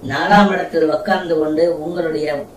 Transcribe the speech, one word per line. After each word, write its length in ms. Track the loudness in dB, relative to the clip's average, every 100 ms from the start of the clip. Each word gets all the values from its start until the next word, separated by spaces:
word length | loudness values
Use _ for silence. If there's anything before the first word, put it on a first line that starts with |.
| -6
நாலாம் 440 | -4 2 4 4
இடத்தில் 420 | 2 -2 0 0
உட்கார்ந்து 420 | 0 0 -2 0 0
கொண்டு 280 | 0 2 0 0
உங்களுடைய 460 | -6 -4 -4 -4 -4 -6 -8